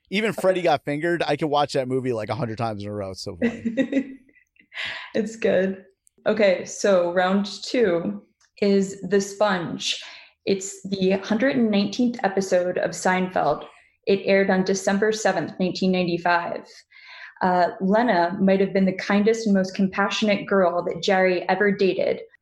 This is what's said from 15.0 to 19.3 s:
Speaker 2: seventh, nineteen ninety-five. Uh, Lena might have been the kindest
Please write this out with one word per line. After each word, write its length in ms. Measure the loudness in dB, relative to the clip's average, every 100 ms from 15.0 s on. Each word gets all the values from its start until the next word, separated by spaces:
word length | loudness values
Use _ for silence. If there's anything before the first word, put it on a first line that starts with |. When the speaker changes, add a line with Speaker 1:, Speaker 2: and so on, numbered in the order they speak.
| 0
Speaker 2:
seventh, 420 | 2 0 0 -4 -2
nineteen 320 | -4 0 0
ninety-five. 720 | 2 0 0 2 0 0 -8 -12 -20 _ -20 -20 -20 -20 -2
Uh, 280 | 2 2 2 0
Lena 580 | 2 2 4 2 2 2
might 200 | 2 4
have 120 | 2
been 120 | 2
the 80 | 2 0
kindest 500 | 0 2 4